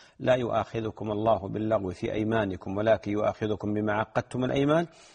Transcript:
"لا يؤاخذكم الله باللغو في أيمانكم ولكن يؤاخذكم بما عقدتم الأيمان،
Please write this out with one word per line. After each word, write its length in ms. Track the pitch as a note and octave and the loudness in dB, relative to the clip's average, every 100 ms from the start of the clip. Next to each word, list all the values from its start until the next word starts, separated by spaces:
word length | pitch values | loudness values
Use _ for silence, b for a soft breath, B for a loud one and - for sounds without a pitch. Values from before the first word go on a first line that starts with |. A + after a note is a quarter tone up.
| B B | B B
"لا 160 | B2+ | 2
يؤاخذكم 760 | B2+ A2+ G#2+ G2 A#2 A2 - G#2+ | 2 2 0 -2 -4 -6 -6 -4
الله 380 | G#2 A2+ G2+ G2 | 0 2 2 0
باللغو 420 | G#2+ A2 A2 F#2 | -4 0 0 0
في 220 | F#2 A2+ | -4 -4
أيمانكم 640 | G#2 G#2+ A2+ G2+ F2+ G2 G2 | -2 0 2 0 -4 -6 0
ولكن 340 | A2 G#2+ G2+ | 4 2 2
يؤاخذكم 640 | G#2 G#2 - G#2+ G2+ G#2 | 0 0 0 -2 -2 -2
بما 180 | G#2 G#2+ | -2 0
عقدتم 520 | G#2 A2 B2 - B2+ | -2 -2 -4 -4 -4
الأيمان، 420 | B2+ C3+ C#3+ D#3+ E3+ B B | -2 0 2 2 0 B B